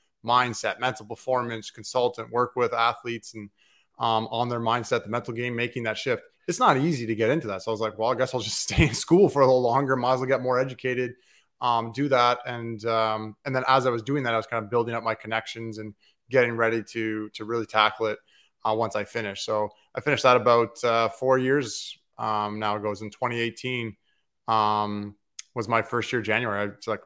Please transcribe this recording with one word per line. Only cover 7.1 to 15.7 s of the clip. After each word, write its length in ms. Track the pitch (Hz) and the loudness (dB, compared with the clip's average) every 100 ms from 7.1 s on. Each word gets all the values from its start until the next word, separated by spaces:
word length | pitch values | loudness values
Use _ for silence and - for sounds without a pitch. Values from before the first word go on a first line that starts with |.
get 160 | 107 113 | 0 2
into 160 | 156 113 | 2 -2
that. 140 | 95 | -6
So 80 | - | -4
I 20 | |
was 80 | 107 | -2
like, 180 | 110 98 | -4 -2
"Well, 120 | 113 | -2
I 40 | |
guess 200 | 120 127 | 0 -2
I'll 60 | 127 | -2
just 200 | 107 - | -4 -4
<laughs> 80 | - | -2
stay 200 | - 156 | 2 2
in 60 | |
school 340 | 117 - 170 175 | 2 4 6 6
for 140 | 143 | 6
a 40 | 131 | 6
little 160 | 127 | 6
longer. 340 | 123 131 135 131 | 4 2 2 0
Might 180 | 123 | 2
as 60 | 127 | 0
well 80 | 131 | 2
get 140 | 131 | 0
more 160 | 127 123 | 2 0
educated, 560 | 135 123 131 127 123 - _ _ _ - | 0 -4 -4 -2 -4 -8 _ _ _ -4
um, 320 | 123 117 113 | 0 0 0
do 160 | 113 143 | -2 2
that." 300 | 127 120 120 127 | 6 6 4 -4
And, 380 | 120 117 110 113 | -8 -8 -6 0
um, 500 | 113 110 110 107 - | 2 2 -2 -6 -10
and 100 | 143 | -4
then 100 | 131 127 | -2 4
as 180 | 135 127 | 4 4
I 40 | |
was 120 | 117 | -2
doing 220 | 110 147 | -2 -2
that, 100 | 123 | 0
I 20 | 113 | -2
was 100 | - | -2
kind 160 | 117 | -6
of 80 | 104 | -2
building 240 | 120 117 | 0 0
up 80 | 117 | -2
my 120 | 113 | -4
connections 640 | 110 107 113 - 113 113 | -4 -2 -4 -4 -12 -10